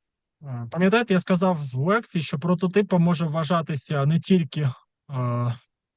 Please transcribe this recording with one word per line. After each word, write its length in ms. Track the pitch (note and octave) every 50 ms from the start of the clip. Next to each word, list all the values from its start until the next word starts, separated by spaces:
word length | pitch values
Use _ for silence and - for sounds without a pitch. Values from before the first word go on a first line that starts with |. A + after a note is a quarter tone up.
| _ _ _ _ _ _ _ _
Е, 240 | D3+ C#3 B2+ A#2+ A#2 A2+
пам'ятаєте, 440 | - E3+ F#3 F#3+ G#3+ A#3 A#3+ A#3 F#3+
я 60 | F3+
сказав 480 | - - F#3 E3+ F#3+ F#3 F3+ D3+ D3 C3
в 60 | A#2+ B2+
лекції, 440 | C#3 F#3 G#3 A#3 A3 - - F3
що 160 | C#3 - - C#3
прототипом 640 | E3 E3+ F3+ D#3+ F#3+ F3 - G3+ G#3 - F#3+ F3
може 240 | E3+ F3 E3+ D3 E3+
вважатися 800 | D#3 D3 E3 D#3+ C#3+ F3+ E3 D#3 - D#3 C3 - - D#3+ C#3 C#3
не 120 | D3 E3 E3
тільки, 400 | - - F#3+ F3+ D#3 - - D#3
е, 920 | D3 C3 - - _ _ _ _ _ - C#3 B2+ B2 A#2+ A#2+ A#2+ A#2+ A#2+ A#2 - _ _ _ _ _ _ _